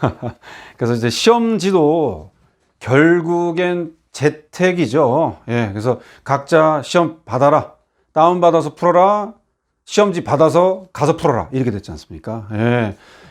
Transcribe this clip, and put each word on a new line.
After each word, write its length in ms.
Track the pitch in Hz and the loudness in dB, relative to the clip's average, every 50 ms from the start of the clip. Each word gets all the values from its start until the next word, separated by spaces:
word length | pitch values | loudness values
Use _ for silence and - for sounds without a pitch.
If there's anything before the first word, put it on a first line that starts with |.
| - 123 - - - | -4 -6 -6 -6 -10
<laughs> 540 | 120 120 - _ - - - - - - | -14 -14 -14 _ -20 -20 -20 -20 -20 -10
그래서 180 | - 127 117 120 | -6 -4 -4 -2
이제 160 | 117 110 120 | -2 -2 -4
시험지도 1200 | 113 - - 226 233 240 233 226 226 202 156 196 190 180 156 147 156 170 156 127 98 80 78 - _ _ _ _ _ _ _ _ _ _ | -4 0 2 2 2 2 2 0 -2 -2 -2 0 2 2 2 2 2 0 0 -2 -4 -8 -12 -18 _ _ _ _ _ _ _ _ _ _
결국엔 1120 | - 113 127 139 151 165 170 175 160 165 175 170 170 175 165 170 180 180 175 175 170 160 - _ _ _ - | -4 0 2 4 4 4 4 2 0 -2 -2 -2 -2 -4 -2 -2 -2 -2 -2 -4 -6 -8 -12 _ _ _ -8
재택이죠. 1200 | - - 151 156 - _ _ - - 175 185 180 175 160 110 101 156 151 120 120 151 165 131 90 - _ - | -4 -2 -2 -2 -4 _ _ -4 -2 0 0 0 0 -2 -2 0 2 2 2 2 0 0 -2 -4 -8 _ -6
예, 200 | 117 120 117 104 | -4 -2 -2 -4
그래서 300 | 98 107 107 127 120 - - - - - _ | -6 -4 -4 -4 -4 -4 -8 -16 -20 -16 _
각자 560 | - 135 135 139 - 170 156 156 156 156 147 127 | -4 -4 -4 -2 0 2 4 4 4 2 -2 -4
시험 360 | - - 180 170 160 160 - _ | -2 0 0 0 0 -4 -10 _
받아라, 480 | - - 127 135 143 151 143 - - - _ _ _ _ _ _ _ _ | -8 -2 2 4 4 4 2 0 -4 -12 _ _ _ _ _ _ _ _
다운받아서 640 | 156 156 170 180 180 175 170 160 165 156 151 - | 2 2 2 4 4 4 4 4 2 0 -2 -6
풀어라, 600 | - 170 175 170 175 185 196 208 208 208 208 220 _ _ _ _ _ _ _ _ _ _ | -2 0 2 4 4 4 4 2 0 -4 -8 -12 _ _ _ _ _ _ _ _ _ _
시험지 400 | - - - 208 202 180 170 - | -4 0 0 0 2 0 -4 -4
받아서 640 | - - 139 160 156 147 170 180 185 190 202 190 - - | -2 0 2 2 4 4 4 2 2 0 -2 -8 -14 -6
가서 240 | - 151 147 165 | -2 0 0 0
풀어라, 320 | 160 170 165 127 110 90 - - | 0 0 0 0 0 -4 -4 -4
이렇게 180 | 131 127 120 | -4 -2 -2
됐지 200 | 101 98 - - | -4 -6 -8 -12
않습니까? 580 | 87 78 - _ 87 78 - - 110 113 104 98 107 | -14 -16 -16 _ -20 -14 -12 -10 -10 -10 -10 -8 -4
예, 440 | 104 113 120 120 120 113 104 95 - - - - - - - | -2 0 2 2 0 0 -2 -6 -10 -16 -20 -20 -20 -20 -16